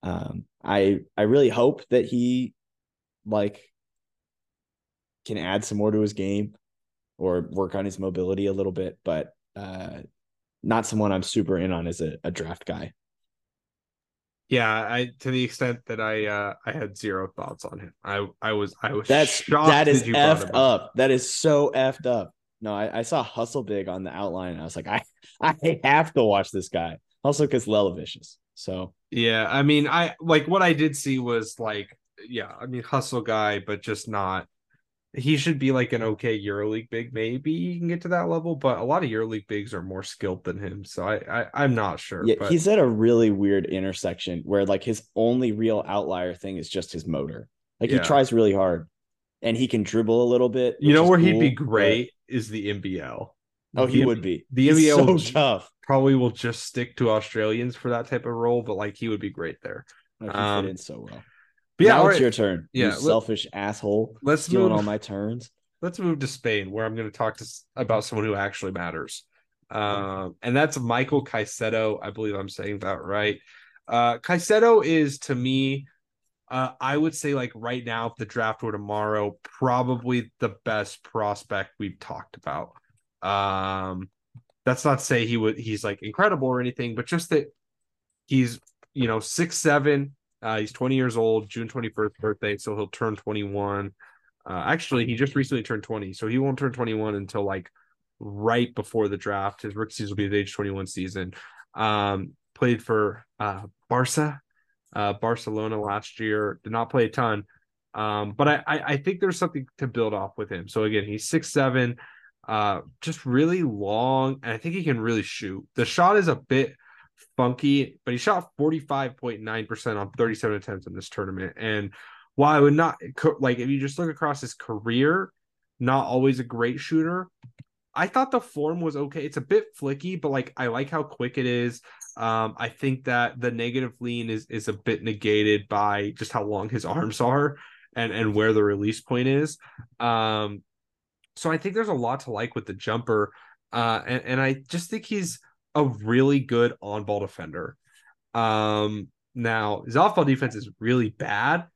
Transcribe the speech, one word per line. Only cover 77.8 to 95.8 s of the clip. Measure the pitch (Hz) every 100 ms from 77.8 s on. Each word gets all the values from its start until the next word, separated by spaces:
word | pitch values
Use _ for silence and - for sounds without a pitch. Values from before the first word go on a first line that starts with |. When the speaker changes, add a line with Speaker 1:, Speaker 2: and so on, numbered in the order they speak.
Speaker 2:
now, | 117 113 117
if | -
the |
draft | 110 120 113 110
were | 113
tomorrow, | 104 104 104 107 107 104 -
probably | - - 131 123 127 127 120 123 113 _
the | 117 98
best | - 107 104 -
prospect | - 113 104 101 - 101 98 _
we've | 104 -
talked | - 71 - -
about. | - 73 - _ _ _ _ _
Um, | 95 101 98 95 95 95 95 92 95 _ _ - _ _
that's | - 127
not | 151 135
to |
say | - 123 113
he | 117
would, | 110 110
he's, | 113 104
like, | 107 101
incredible | 104 107 208 180 131
or | 127
anything, | 123 120 120 117
but | 123
just | 175 170
that | 156 - _ _ _ _ _ _ _ _
he's, | 135 123 117 _ _ _
you | - 120
know, | 110
six | - - 170 -
seven, | 160 147 143 143 139 - _ _
uh, | 113 110
he's | 104
twenty | - 127 131
years | 127 113
old, | 113 110 107
June | 117 113
twenty-first | 131 113 107 107 _
birthday, | 107 107 107 101
so | -
he'll | 104 98
turn | - 113 104
twenty-one. | - 104 101 101 101 101 101 95 - _ _ _ -
Uh, | 90 80
actually, | 160 170 131
he | 120
just | 117 139
recently | 139 131 131
turned | 107 113